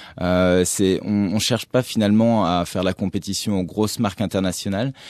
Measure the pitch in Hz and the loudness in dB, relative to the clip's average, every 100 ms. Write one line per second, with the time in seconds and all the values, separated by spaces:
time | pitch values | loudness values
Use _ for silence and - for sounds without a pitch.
0 | - - 90 90 92 90 90 - 95 90 | -16 -4 0 2 4 4 2 2 2 2
1 | - 104 98 107 - 117 - 127 123 113 | 0 0 0 0 0 -2 0 -2 0 0
2 | 101 110 113 113 85 87 87 98 92 - | 4 4 4 2 2 0 -2 -2 -2 -2
3 | 95 101 98 95 110 98 85 - 107 - | -4 -4 -6 -6 -2 -2 -2 -2 -2 0
4 | 104 - 95 98 95 - 101 98 135 - | -4 -2 -2 -2 -2 -4 -4 -4 -4 -6